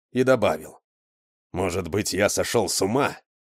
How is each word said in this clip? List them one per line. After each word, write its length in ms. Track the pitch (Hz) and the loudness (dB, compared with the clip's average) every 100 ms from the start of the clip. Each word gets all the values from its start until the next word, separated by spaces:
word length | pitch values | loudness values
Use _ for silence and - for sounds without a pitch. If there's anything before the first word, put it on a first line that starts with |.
| _ | _
и 120 | 123 | 0
добавил: 580 | 127 127 104 - - - _ _ _ _ _ _ _ | 2 4 2 0 -8 -20 _ _ _ _ _ _ _
«Может 340 | 87 92 90 85 | -4 -2 -2 -2
быть, 240 | 98 98 | -2 -2
я 160 | 92 101 | 0 2
сошёл 400 | - 87 117 92 | 2 0 0 0
с 140 | - | 0
ума, 360 | 98 131 123 - _ _ _ | 0 0 0 -4 _ _ _